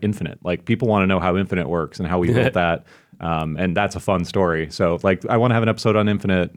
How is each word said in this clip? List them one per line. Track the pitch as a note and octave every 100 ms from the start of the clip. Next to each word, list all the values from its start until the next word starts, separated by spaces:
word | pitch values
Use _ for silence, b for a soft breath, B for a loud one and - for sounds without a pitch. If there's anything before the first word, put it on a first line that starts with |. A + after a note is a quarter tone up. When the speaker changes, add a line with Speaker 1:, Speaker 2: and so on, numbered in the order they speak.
Speaker 1:
Infinite. | G#2 G#2 E2 -
Like, | F2 F2+ -
people | A2+ B2
wanna | G#2 F#2+
know | F#2
how | F2+ F#2
Infinite | F#2 F#2 D2
works | E2+ D#2 -
and | F2
how | F2+
we | F2
built | A#2+ B2+
Speaker 2:
<laughs> |
Speaker 1:
that, | F#2 E2+ E2 - b b b
um, | E2+ D#2+ D#2 D#2
and | F#2 F2
that's | G2+ F2+
a |
fun | - F#2 E2+
story. | G2+ F2+ D#2+ D#2
So, | - F2 E2+
like, | G2 F#2 -
I | A#2
wanna | A#2+
have | A#2
an | A2+
episode | G#2+ A#2 G#2+
on | G#2+
Infinite, | G#2 G2+ F#2 F2